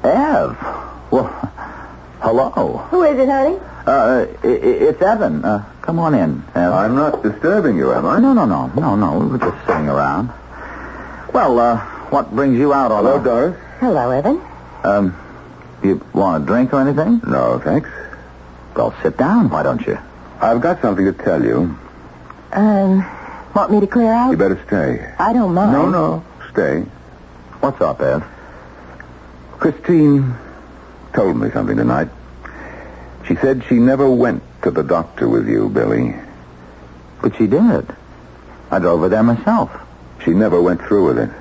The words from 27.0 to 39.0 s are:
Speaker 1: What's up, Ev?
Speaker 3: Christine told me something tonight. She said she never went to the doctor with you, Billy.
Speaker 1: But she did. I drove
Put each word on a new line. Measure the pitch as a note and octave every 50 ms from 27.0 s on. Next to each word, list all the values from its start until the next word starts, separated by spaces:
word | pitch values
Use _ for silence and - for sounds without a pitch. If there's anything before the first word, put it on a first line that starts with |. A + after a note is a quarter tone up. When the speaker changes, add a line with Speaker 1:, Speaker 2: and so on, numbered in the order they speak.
| - - - - - - - - - - - -
Speaker 1:
What's | - C#3 C#3 -
up, | F2+ D2 C#2 -
Ev? | C#2 C2 C2 C#2+ - - - - - - - - - - - - - - - - - - - - - - - - - - -
Speaker 3:
Christine | - - D#3+ - - - - F3+ D#3+ D3+ D3 C#3+ C#3 C3+ B2+ A#2+ A#2 - - - - - - - - - - - - - - -
told | - G#2 F#2 C#2+
me | A#1 A1 A1
something | - A1 G#1 G1+ -
tonight. | A1 A1+ A#1+ B1+ C#2+ D#2+ - - - - - - - - - - - - - - - - - - - - - - - -
She | - -
said | - - C3 C3 B2+ A2+ -
she | B2+
never | A#2 A#2+ B2+ C3+ C3 C#3+ C3+
went | B2+ A#2+ C#3 C#3+ F2+ - - - - - -
to | F2+
the | B1+ C#2+ D2
doctor | C#2 F2 E2 F2 - - - A#1 A1+
with | A1+ A1+ G#1+
you, | G#1+ A1+ A1 G#1 G1+
Billy. | G1+ G#1+ A1+ G#1+ A1 A#1 B1 A#1 - - - - - - - - - - - - - - - - - - - - - -
Speaker 1:
But | - A2 -
she | - A2+
did. | F#2+ B2 E3 A3 A#3+ F#3 C#2 - - - - - - - - - - - - - - - - - -
I | - F#2+
drove | E2+ F2 E2+ E2